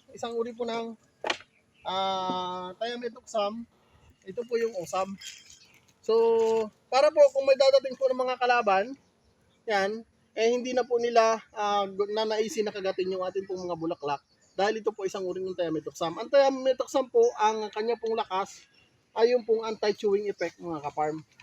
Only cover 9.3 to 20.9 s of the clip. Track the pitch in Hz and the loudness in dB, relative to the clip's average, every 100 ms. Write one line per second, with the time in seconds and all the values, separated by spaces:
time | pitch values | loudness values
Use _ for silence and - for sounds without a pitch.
9.3 | _ _ _ - 202 196 220 226 _ _ | _ _ _ -2 0 0 -2 -10 _ _
10.3 | - 226 247 247 247 247 240 240 233 220 | -2 0 0 -2 -2 0 0 2 4 4
11.3 | 220 - 220 208 202 196 190 202 214 220 | 2 -4 -6 -2 0 -2 -4 -4 -2 -2
12.3 | 220 220 220 208 202 190 190 185 190 185 | -2 -2 -2 -4 -4 -4 -4 -4 -4 -4
13.3 | 196 190 185 180 165 165 175 143 143 _ | -6 -6 -8 -6 -6 -6 -4 -4 -6 _
14.3 | _ _ - 202 220 214 208 190 202 185 | _ _ -2 -2 -2 -4 -4 -6 -6 -6
15.3 | 180 185 185 170 156 151 - 165 180 240 | -6 -6 -4 -4 -4 -8 -6 -6 -6 0
16.3 | 277 269 262 262 254 - 277 254 233 233 | 4 4 2 0 -2 -2 -2 0 4 4
17.3 | - 214 220 214 214 226 226 226 226 214 | 4 0 0 -4 -6 -4 -4 -4 -4 -2
18.3 | 185 196 - - _ _ _ _ 208 233 | -4 -4 -10 -20 _ _ _ _ 2 4
19.3 | 247 220 220 220 214 214 202 208 202 208 | 4 2 -2 -2 -2 -2 0 0 0 -2
20.3 | - 170 - 175 156 147 | -4 -6 -6 -10 -8 -6